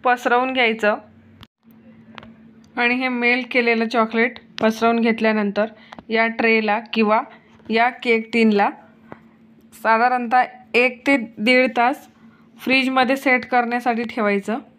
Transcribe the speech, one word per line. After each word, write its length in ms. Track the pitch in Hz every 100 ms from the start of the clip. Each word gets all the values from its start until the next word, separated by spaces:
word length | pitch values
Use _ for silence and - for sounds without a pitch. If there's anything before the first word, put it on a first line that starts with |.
पसरवून 480 | 262 247 247 247 262
घ्यायचं 440 | 262 233 226 208 240 - - _ - - _ _ - - - - - - - - - _ -
आणि 180 | 240
हे 140 | 247 262
मेल्ट 380 | 247 240 247 247
केलेलं 380 | 254 233 226 226
चॉकलेट 500 | 240 220 226 240 233 - -
पसरवून 400 | 220 220 233 233
घेतल्यानंतर 680 | 233 226 220 214 202 202 220 - - - -
या 180 | 220 226
ट्रेला 500 | 226 226 226 214 208 226
किंवा 280 | 220 214 214 285 - _ - -
या 220 | 226 240
केक 360 | 247 247 226 220
टिनला 360 | 240 226 202 214 - - _ - - - _ _ _ _
साधारणतः 720 | - 214 226 240 247 240 254 240 - -
एक 260 | 233 254 247 -
ते 100 | 277
दीड 540 | 226 - 214 254 254 -
तास 300 | 240 285 - _ - _ _ -
फ्रीजमध्ये 580 | - 262 262 262 247 269
सेट 280 | 269 254 240
करण्यासाठी 560 | 247 233 240 247 226
ठेवायचं. 540 | 233 247 208 202 196 240 -